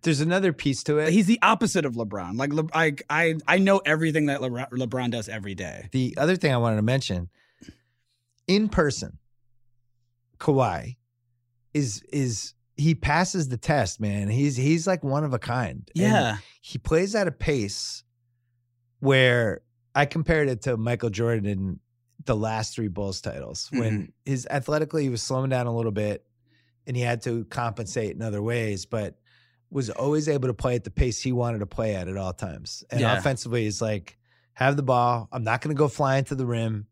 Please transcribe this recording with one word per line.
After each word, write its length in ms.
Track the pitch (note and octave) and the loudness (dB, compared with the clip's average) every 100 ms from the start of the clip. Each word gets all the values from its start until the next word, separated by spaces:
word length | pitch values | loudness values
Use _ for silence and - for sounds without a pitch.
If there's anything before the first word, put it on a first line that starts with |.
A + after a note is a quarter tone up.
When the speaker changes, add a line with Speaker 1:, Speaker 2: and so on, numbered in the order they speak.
Speaker 1:
There's 200 | E3+ C#3+ | 2 2
another 300 | D#3 F#3 F#3+ | 2 2 2
piece 300 | C#3+ C#3+ B2+ - | 0 -2 -2 0
to 120 | D3+ | 2
it. 160 | D#3 | 4
Speaker 2:
He's 140 | F#3 F#3 | 4 6
the 120 | A3+ | 6
opposite 420 | F#3 A3 A3 F#3 D3 | 4 4 2 2 0
of 80 | |
LeBron. 460 | A#2 A2 G2+ F2+ B2 | -2 -4 -6 -6 -4
Like, 120 | C#3+ | -2
Le-, 180 | D3 D#3 | 0 0
I, 220 | D#3 E3 C#3 - | 2 2 0 -2
I, 240 | D3+ E3 D#3+ - | 2 2 0 2
I 120 | F3+ | 4
know 200 | G3 G3 D3 | 6 4 4
everything 400 | D#3 D#3+ D#3 D3 | 2 4 2 2
that 160 | C#3 | 0
Le-, 80 | C3 | -2
LeBron 640 | A#2+ C3+ B2+ B2+ B2+ B2 | -4 -4 -4 -2 -2 -2
does 180 | A#2 G#2+ | -2 -6
every 240 | G#2+ G2+ | -8 -8
day. 360 | F#2+ F2+ G1+ - | -8 -8 -10 -4
Speaker 1:
The 240 | C3 B2+ - | -2 -2 0
other 180 | D3 F#3 | 2 2
thing 160 | D#3 | 2
I 60 | B2+ | 2
wanted 200 | A#2 A2 | 2 2
to 40 | |
mention, 480 | G#2+ C3+ - F#2 F2 _ _ _ - - _ _ _ _ _ _ - | 2 0 0 -4 -6 _ _ _ -20 -20 _ _ _ _ _ _ 0
in 220 | G3 G#3+ | 2 2
person, 500 | - D3+ - - - _ _ _ _ _ _ _ _ _ _ _ _ | 2 2 0 -8 -14 _ _ _ _ _ _ _ _ _ _ _ _
Kawhi 580 | - C3+ A#2+ E2+ E2+ B2+ _ _ _ _ _ _ _ | 2 4 2 0 -8 -14 _ _ _ _ _ _ _
is, 280 | D3+ C3+ G2+ - | -2 -2 -4 -6
is, 420 | D3 C3 G#2 - _ _ - | -2 -2 -4 -10 _ _ 0
he 180 | D3+ D#3 | 2 2
passes 540 | - D3+ F#3 F#3+ C#3 | 2 2 2 0 -2
the 80 | B2 | -4
test, 420 | - D3+ G2 - | 2 2 2 -2
man. 300 | G#2+ G2+ G2+ | -2 -2 0
He's, 260 | A#2 C#3+ B2+ | 0 0 0
he's, 300 | C3+ E3 E3+ | 2 2 2
like, 160 | F3+ | -2
one 200 | C#3+ C#3 | 0 -2
of 100 | D3+ | 0
a 60 | B2+ | -4
kind. 500 | - A#2+ G#2+ C2 - E3 | -2 -2 -2 -6 -8 0
And 80 | |
Speaker 2:
Yeah. 340 | G3+ G#3+ B2+ G#2 - _ | 4 4 4 -2 -10 _
Speaker 1:
he 160 | - C3 | -12 -8
plays 380 | - D#3+ G3 G#3+ | 0 2 2 2
at 120 | F#3 | 0
a 40 | |
pace 720 | - - C#3+ G2+ - - - _ _ _ _ _ _ _ _ _ _ | 0 0 0 -2 -6 -10 -12 _ _ _ _ _ _ _ _ _ _
where 600 | C3+ C3+ B2+ A#2+ A2+ E2+ _ _ _ C3+ | 4 6 6 6 2 -2 _ _ _ 0
I 100 | C#3+ | 2
compared 420 | E3+ D3+ D#3+ C#3+ | 0 0 2 2
it 120 | A#2+ | 0
to 140 | - A#2 | -2 -2
Michael 320 | A2 A#2+ A#2 | 0 0 -2
Jordan 360 | G2+ A#2 A2+ G2+ | 0 0 0 0
in 340 | G2 F#2+ - _ _ _ _ - | -2 -4 -6 _ _ _ _ -2
the 100 | A2 | -2
last 400 | A2 A2 A2 - | 0 -2 -4 -4
three 120 | G#2+ | -6
Bulls 340 | F2 G2 F#2+ | -4 -6 -6
titles, 480 | - - A#1+ - - | -8 -10 -12 -12 -6
when 200 | C3 A2+ | -2 0
Speaker 2:
Mm-hmm. 160 | G#2 F2+ _ - | -2 -4 _ -6
Speaker 1:
his, 160 | C3+ B2 | -6 -4
athletically, 540 | C#3+ B2+ D3+ D3+ D#3+ | -6 -2 -2 0 0
he 60 | C#3 | -2
was 120 | A#2 | -2
slowing 280 | - C3 C3+ | -2 -2 0
down 160 | B2+ A#2+ | 0 0
a 80 | A#2 | 0
little 160 | A2+ | 0
bit 340 | G#2 G#2 G2+ _ _ _ _ _ _ - | 0 -2 -4 _ _ _ _ _ _ -8
and 100 | B2 | -2
he 60 | |
had 200 | A#2+ A#2+ | 0 0
to 220 | B2 A#2 A2 | -2 -4 -4
compensate 720 | - A#2+ G#2 G#2+ - G#2+ - | -4 -4 -4 -6 -4 -4 -4
in 60 | |
other 200 | A2 G#2 | -4 -4
ways, 440 | G#2+ A#2+ A2 G2+ - | -2 -2 -2 -4 -4
but 300 | A2+ G2 - _ _ _ _ _ | -4 -4 -10 _ _ _ _ _
was 200 | C#3 A#2+ | -6 -4
always 400 | - C3+ D3+ D3+ | -2 0 0 2
able 180 | C#3+ B2+ | 0 0
to 60 | |
play 220 | A2+ C3 B2 | 0 0 0
at 80 | |
the 80 | - | -2
pace 300 | - B2+ A2 | 0 0 0
he 100 | C3 | -2
wanted 280 | B2 A#2+ A2+ | 0 0 -2
to 60 | G2+ | -6
play 300 | - A2 G2 | -2 -2 -2
at, 120 | F2 | -4
at 80 | F#2+ | -4
all 140 | F#2 | -6
times. 500 | F2+ F#2+ C#2 G#1+ - - | -6 -8 -10 -12 -16 -6
And 120 | A#2+ | 0
Speaker 2:
Yeah. 160 | A2+ G2+ | 2 2
Speaker 1:
offensively, 460 | F#2+ C3 B2 A#2+ G#2+ | 0 -2 -2 -2 -2
he's 160 | G2+ | -2
like, 360 | A2 G#2+ - _ _ _ _ | -4 -4 -8 _ _ _ _
"Have 240 | - C3 C#3+ | 0 2 2
the 60 | |
ball. 440 | C3+ B2 A#2+ A#2+ A2+ | 2 4 4 2 -4
I'm 120 | B2+ | -6
not 160 | A2 B2 | -2 -2
gonna 140 | D3+ C#3+ | -2 2
go 140 | D3 | 0
flying 340 | - C#3 C3+ C3+ | 2 0 2 0
to 100 | C#3 | -2
the 100 | B2+ | -2
rim. 420 | A#2 A2+ G#2+ G#2 | -2 -2 -4 -8